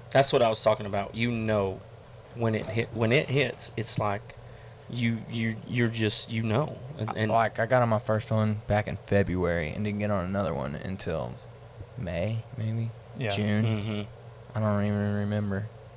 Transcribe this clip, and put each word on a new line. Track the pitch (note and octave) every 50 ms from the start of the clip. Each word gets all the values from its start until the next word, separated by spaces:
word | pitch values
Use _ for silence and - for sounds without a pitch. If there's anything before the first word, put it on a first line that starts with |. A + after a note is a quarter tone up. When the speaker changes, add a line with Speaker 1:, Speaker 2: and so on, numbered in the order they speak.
| - -
Speaker 1:
That's | - C3+ C#3 -
what | - C#3
I | A#2+ A2+
was | A2 -
talking | - A2 G#2+ G#2+ A2
about. | G2+ G2 G2+ G2 G2+ -
You | A2 A#2 A#2+
know, | A#2+ A2+ A2 A2 G#2+ G#2 G2 F#2+ F#2+ F#2+ - - - - - - - - - - -
when | A#2+ A#2 A2+ A2
it | G#2+ - -
hit, | G2+ A2+ A2+ - -
when | G#2+ A#2 A2
it | A#2+ D3 D#3+ -
hits, | B2+ C#3+ C3+ A#2+ - - - - - -
it's | A2 - - -
like | A2+ G#2 G2+ G#2 - - - - - - - - - - - - - -
you, | - A#2+ A#2+ A#2 A#2 A2 A2 -
you, | A#2 A#2 A2+ A2+ A2+ A#2 - -
you're | - B2 A#2+ A#2
just, | A2+ A2+ A2 G#2+ G#2 - - -
you | A2+ A2+ A2+
know. | A2 G#2+ A#2 D3+ - - - - - - -
And, | A2 G#2+ -
and | - G#2+ A2
Speaker 2:
Like, | A2 A2+ A2+ G#2+ - -
I | A2+
got | A2+ C3 B2+
on | A#2+ A#2
my | A2+ G#2+
first | A2 - A2 G#2+ G#2+ -
one | A2 A2 A2 A2 G#2+ G#2+ - -
back | G#2 G#2 G#2 -
in | - G#2 - -
February | G#2 G2+ G2 E2 F2 F2+ F2+ E2+ E2+ E2+ D#2+ D2
and | - - G#2+
didn't | G#2 G2+ G#2
get | G#2 G#2
on | G#2 G2 F2
another | F2+ G2 G2 G2+ D#2+ D#2+
one | C#2 C2+ C#2 C#2+
until | C#2 - - F#2+ F#2+ - - E2 D#2 B1+ A#1+ - - - - - - - - - - - - - -
May, | - F2 E2+ E2+ F2 G#2 A2+ A2+ - - - -
maybe? | A2 A2 A2 A2+ A2+ A2+ A2 - - - - -
Speaker 3:
Yeah. | C3+ G#2+
Speaker 2:
June? | G2+ G2+ G#2 G#2 G#2 G#2 A2
Speaker 1:
Mm-hmm. | A2+ A2 G#2+ G2+ A2 G#2+ G#2 G#2 G#2 - - - - - - - - - A2
Speaker 2:
I |
don't | A2 G#2+ G#2 G2+ G2+
even | G#2 G#2 G#2 G2+ G#2 G#2
remember. | G#2 G2+ G2+ G#2 G#2 G#2 G2+ G2 F#2+ G#2 A2+ - - - - -